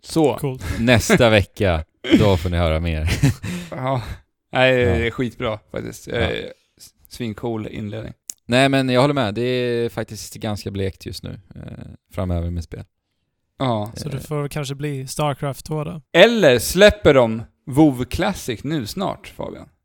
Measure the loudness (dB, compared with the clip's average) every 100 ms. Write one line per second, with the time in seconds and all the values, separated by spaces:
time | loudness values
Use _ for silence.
0 | -4 0 2 0 -6 -8 -8 -2 4 4
1 | 4 4 6 6 2 -2 0 0 -4 _
2 | 2 4 4 2 0 0 0 0 -2 -2
3 | -2 2 0 0 -8 -10 -10 -8 -4 -4
4 | -6 -14 _ _ _ 2 4 4 2 2
5 | -2 -4 -6 -4 -6 -6 _ -10 -10 -12
6 | -8 -4 -2 -4 -10 -18 _ _ -20 _
7 | _ -10 -10 -6 -6 -6 -8 -10 -10 -10
8 | -12 -16 -18 -18 -2 2 4 2 2 2
9 | 2 2 -2 -2 -2 -2 -2 -2 -4 -6
10 | -10 -12 -14 -10 -6 -6 -6 -4 -6 -6
11 | -14 -12 -14 -16 _ -18 -16 -16 -18 -20
12 | _ -6 -2 -2 -2 -6 -8 -14 -16 _
13 | _ _ _ _ _ -4 -2 -2 -4 -8
14 | -10 -10 -6 -6 -6 -6 -8 -8 -8 -8
15 | -8 -4 -2 -2 -6 -8 -8 -6 -6 -10
16 | _ 6 6 8 6 6 2 6 6 8
17 | 6 6 4 0 -8 _ -2 4 6 4
18 | -4 -2 -4 -4 -8 -6 -4 -4 -6 -6
19 | -6 -6 -14 -12 -10 -12 -20 _